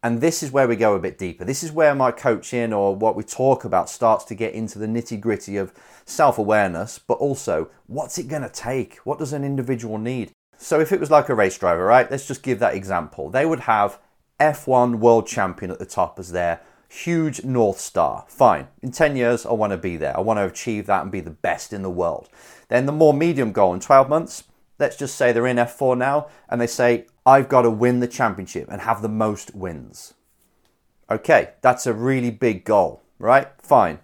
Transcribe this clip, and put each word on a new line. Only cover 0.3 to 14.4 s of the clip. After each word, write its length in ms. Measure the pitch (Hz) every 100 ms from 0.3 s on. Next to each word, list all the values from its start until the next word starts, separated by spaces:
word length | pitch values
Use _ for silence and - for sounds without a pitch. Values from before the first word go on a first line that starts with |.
| 165
is 80 | 147
where 160 | 135 131
we 80 | 117
go 200 | 110 98
a 40 |
bit 180 | - -
deeper. 280 | 98 - 92
This 180 | 135
is 80 | 165
where 240 | 156 156 139
my 160 | 127
coaching 600 | 120 135 107 - 123 117
or 200 | 107 101
what 220 | 98 110 -
we 80 |
talk 400 | 110 - 131 131
about 260 | 110 92 85
starts 360 | - 117 107 -
to 100 | 104
get 180 | 110
into 240 | 107 110 104
the 80 | 110
nitty-gritty 680 | 117 117 113 110 101 - 101
of 160 | 95 _ _ -
self-awareness, 960 | - - 147 117 104 107 98 85 104 -
but 140 | - 117
also, 500 | 143 135 - 80 80 _ _
what's 300 | 127 - -
it 100 | 143
gonna 220 | 151 120
take? 480 | - 117 131 107 - -
What 120 | 147
does 140 | 151
an 140 | 147 139
individual 520 | 139 123 127 113 107
need? 360 | 110 127 101 _ _ _
So 240 | - 156
if 100 | 160
it 80 | 190
was 100 | 147
like 200 | 151 147
a 40 |
race 240 | 117 98 -
driver, 280 | 90 85 92
right? 260 | 127 123
Let's 160 | 139 -
just 160 | 135
give 160 | 135 113
that 160 | 110 82
example. 540 | 95 90 78 - 73
They 160 | 117 160
would 160 | 156
have 360 | 117 110 101 - _ _ _ _